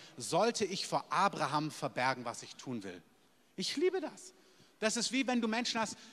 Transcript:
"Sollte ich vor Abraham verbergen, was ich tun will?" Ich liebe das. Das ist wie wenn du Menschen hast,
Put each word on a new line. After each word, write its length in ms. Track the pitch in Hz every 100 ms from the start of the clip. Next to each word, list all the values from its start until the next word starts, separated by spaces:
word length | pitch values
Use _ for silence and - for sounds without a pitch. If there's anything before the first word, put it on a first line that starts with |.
| - -
"Sollte 480 | 110 165 226 233 196
ich 220 | 185 -
vor 180 | 156 -
Abraham 580 | 156 196 151 147 151 151
verbergen, 560 | - 143 120 127 127 120
was 160 | 110
ich 140 | 123 -
tun 260 | - 120
will?" 220 | 98 90 - _ _ _ _ -
Ich 220 | 185 277
liebe 240 | 359 359
das. 320 | 294 - - - - - - _
Das 180 | 214 233
ist 140 | -
wie 160 | 254 247
wenn 120 | 247
du 80 | 226
Menschen 320 | 226 240 233
hast, 160 | 214 - -